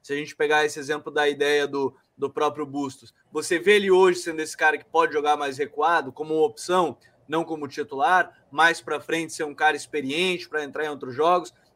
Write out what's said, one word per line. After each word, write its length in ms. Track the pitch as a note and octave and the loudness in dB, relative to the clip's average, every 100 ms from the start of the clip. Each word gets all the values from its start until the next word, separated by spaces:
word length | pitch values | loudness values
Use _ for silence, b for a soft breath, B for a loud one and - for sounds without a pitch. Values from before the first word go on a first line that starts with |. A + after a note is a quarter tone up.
Se 100 | - | -8
a 40 | C#3+ | -8
gente 200 | D3 - | -6 -2
pegar 300 | D3+ D3+ D3+ | 2 2 2
esse 140 | D3+ | -4
exemplo 320 | C#3 D3+ D3+ | -6 -6 -4
da 180 | D3+ D3 | 0 0
ideia 380 | C#3 C#3+ D3 C#3 | 2 2 2 0
do, 260 | C#3+ C3+ - _ - | -2 -4 -6 _ -8
do 120 | C#3 | -6
próprio 360 | D3+ D3 D3 C#3+ | -2 -2 -2 -8
Bustos, 480 | C#3 C#3 - A2+ _ _ | -6 -8 -10 -20 _ _
você 260 | D3+ D3+ E3+ | -8 -2 0
vê 180 | F#3 G#3 | 4 4
ele 140 | G3 | 6
hoje 300 | F#3 F#3+ F3+ | 6 6 4
sendo 220 | E3+ D#3+ | -4 -6
esse 160 | D#3 - | -8 0
cara 200 | D#3 D3 | 0 0
que 80 | - | -2
pode 280 | D#3+ E3 | 0 2
jogar 240 | D3 D3 D3 | 2 0 0
mais 200 | C#3+ C3 | 0 -4
recuado, 540 | C#3+ C#3+ D#3 E3+ C3 | -6 -2 0 0 -2
como 220 | - D#3 | -10 -4
uma 120 | D#3 D3+ | 0 0
opção, 520 | D3 - F#3 D#3+ A#2 _ _ - | 0 -2 0 0 -4 _ _ -6
não 160 | D#3 | -4
como 240 | D#3+ D#3 C#3+ | -4 -8 -8
titular, 640 | D3+ C#3+ C3+ D#3 F3+ E3+ b b | -8 -8 -2 2 2 2 b b
mais 300 | C#3+ E3 E3 | 2 2 2
pra 180 | - D3 | -4 -6
frente 340 | - D#3+ D#3+ | -4 -4 -4
ser 100 | - | -6
um 120 | D3+ C3+ | -8 0
cara 200 | D3+ D3 | 0 0
experiente 720 | - D3+ C3+ D3+ F#3 F3 - | -4 -6 -4 -2 0 -2 -4
pra 140 | D3+ | -6
entrar 220 | C#3+ D3 D3+ | -6 -6 -6
em 40 | |
outros 260 | C#3 C3 B2 | -6 -8 0
jogos? 380 | D#3+ F3+ D#3+ _ _ | 2 2 0 _ _